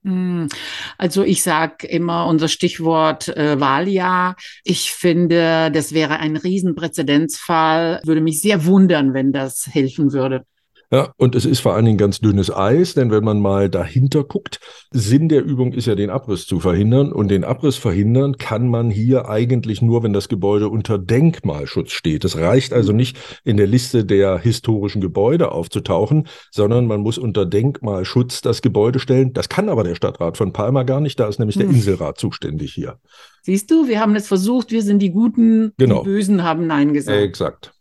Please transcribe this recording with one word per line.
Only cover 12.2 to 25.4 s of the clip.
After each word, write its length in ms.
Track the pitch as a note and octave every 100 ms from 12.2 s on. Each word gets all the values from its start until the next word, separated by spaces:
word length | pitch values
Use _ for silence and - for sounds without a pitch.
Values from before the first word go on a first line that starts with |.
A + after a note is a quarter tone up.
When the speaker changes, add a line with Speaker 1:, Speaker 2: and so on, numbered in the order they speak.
Speaker 2:
dünnes 300 | G#2+ G2 F2+
Eis, 440 | - G2 C#3+ F3
denn 160 | D3+ A#2+
wenn 120 | G#2+
man 200 | A2 G#2
mal 260 | G2+ G2 G2
dahinter 560 | F2+ E2 B2+ C3+ D3+
guckt, 340 | C#3 - - - - - _
Sinn 380 | B2 G2 C3+ E3
der 160 | D3
Übung 300 | - C3 B2
ist 100 | B2 A#2+
ja, 80 |
den 140 | G2+ G2+
Abriss 380 | A2+ - F2+ -
zu 140 | F2+
verhindern. 520 | F#2 F2 G#2+ B2+ C#3+
Und 160 | - G2+
den 160 | G2
Abriss 320 | - - D3+ -
verhindern 640 | A2+ F2+ G#2 B2 C#3+ C3
kann 300 | - A2 B2
man 200 | A#2 A#2
hier 400 | G#2 A#2 B2+ A2+
eigentlich 540 | G#2+ A#2+ B2+ A2 G#2
nur, 200 | A2+ A#2
wenn 120 | A2+
das 160 | G2+ -
Gebäude 400 | G#2 G2 G#2 G#2
unter 260 | A2 G2 G#2
Denkmalschutz 960 | F#2 A#2 E3 E3 F#2+ D2 C#2+ - E2
steht. 320 | - E2 D#2
Es 140 | F2+ D#2+
reicht 340 | E2+ B2+ B2+
also 220 | B2 G2+
nicht, 240 | G#2+ B2 - - -
in 140 | - G#2
der 80 | G2
Liste 400 | B2 - A#2+ G2+
der 320 | G2+ G2 F2+
historischen 640 | A#2 A2+ - G#2+ G2+ G#2+
Gebäude 500 | F#2 G2 G#2+ E3+